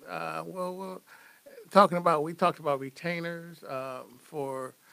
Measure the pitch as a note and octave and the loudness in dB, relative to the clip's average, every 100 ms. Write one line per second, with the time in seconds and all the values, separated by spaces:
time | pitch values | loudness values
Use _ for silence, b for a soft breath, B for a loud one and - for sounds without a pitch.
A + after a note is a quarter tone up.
0 | - - - D#3+ E3 F#3 F3+ F#3 F#3+ F#3 | -10 -6 -4 -6 -8 -6 -6 -6 -10 -12
1 | - B B B - - - F#3+ F#3+ F3 | -18 B B B -20 -20 6 8 8 6
2 | F3 D#3+ D#3 E3+ F3+ D#3 D#3 C3+ C3+ - | 4 4 0 2 0 2 -2 -2 -4 -8
3 | E3+ E3+ E3+ E3+ E3+ D#3+ - C3+ C3 B2+ | -6 -4 -6 -8 -12 -18 -10 -8 -8 -10
4 | B2 B2 - D#3 C3+ C3 B2+ - b | -14 -20 -12 -6 -6 -6 -10 -14 b